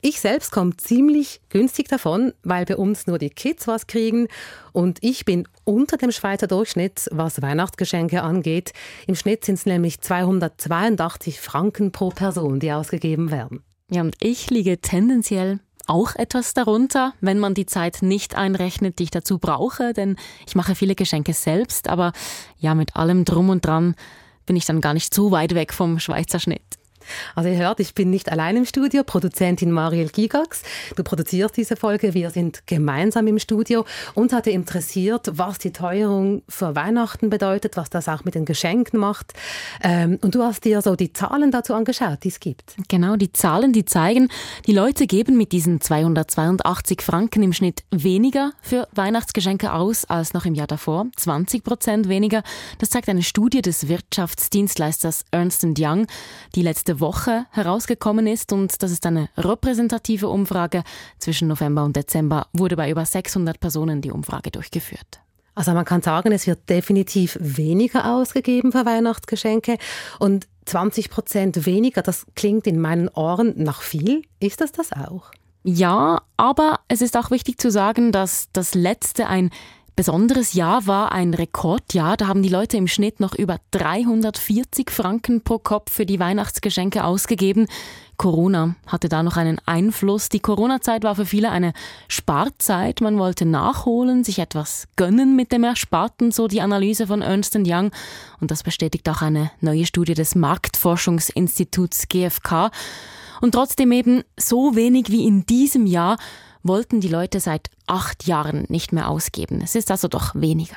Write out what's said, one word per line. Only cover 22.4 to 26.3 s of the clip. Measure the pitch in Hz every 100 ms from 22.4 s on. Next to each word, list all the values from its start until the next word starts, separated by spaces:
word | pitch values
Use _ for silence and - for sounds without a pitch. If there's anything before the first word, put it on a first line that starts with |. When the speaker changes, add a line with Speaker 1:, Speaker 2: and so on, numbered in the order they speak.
| - _
Speaker 2:
ja, | 156
mit | 156 156 -
allem | 165 180
Drum | 170 170 185
und | 185
Dran | - 160 175 165 - - - _
bin | - 180
ich | -
dann | 160
gar | 147
nicht | 151 -
so | - 202
weit | 185 156
weg | 175 156
vom | - 170 165
Schweizer | - - 165